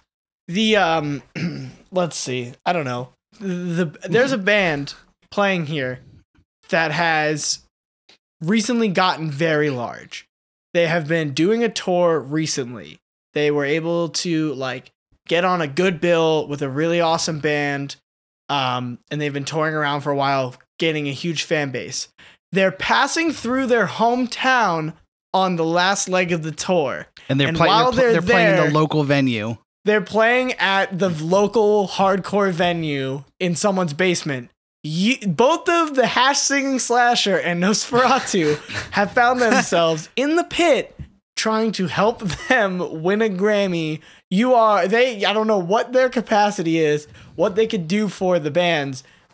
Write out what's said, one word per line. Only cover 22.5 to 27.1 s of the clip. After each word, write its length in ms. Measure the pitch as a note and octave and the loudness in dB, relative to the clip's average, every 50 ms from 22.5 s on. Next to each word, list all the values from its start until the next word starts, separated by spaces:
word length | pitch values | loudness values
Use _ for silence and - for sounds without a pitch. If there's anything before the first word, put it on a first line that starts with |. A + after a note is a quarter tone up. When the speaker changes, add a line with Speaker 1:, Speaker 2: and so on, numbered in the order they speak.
Speaker 1:
They're 200 | - G3 F#3+ F#3+ | 0 0 2 0
passing 600 | F#3 - - - D4 - C4+ C4+ - E4 E4 E4 | 0 -2 -2 0 2 2 2 0 0 -2 -2 -2
through 340 | C4 - - A3+ B3+ C4 C4+ | -4 -4 -4 -4 -2 -2 0
their 200 | A3+ B3 A#3 G3+ | 0 2 2 0
hometown 1080 | D3 - - A3 A#3 A#3+ B3 B3+ A3+ - - - C4 C4 B3 A3 F#3+ E3 E3 D#3 D#3 D#3+ - _ _ _ _ _ _ - | 0 0 0 0 2 2 0 -2 -4 -4 -2 0 2 2 2 2 0 0 -2 -4 -6 -10 -12 _ _ _ _ _ _ 0
on 220 | F#3+ F#3+ F#3 F3+ | 0 0 0 0
the 80 | E3 D#3+ | 0 0
last 440 | E3 E3 F3 F3+ F#3+ G3+ G3 - F#3+ | 0 2 2 2 2 0 0 -2 0
leg 240 | F3+ F#3 F#3 E3 | 0 0 0 0
of 100 | F3+ E3 | -2 -4
the 100 | D#3 D#3+ | -4 -6
tour. 540 | D3 - - - F#3 F3 D3 B2 G2 D2+ - - | -8 -6 -2 0 2 2 2 0 -4 -8 -10 -14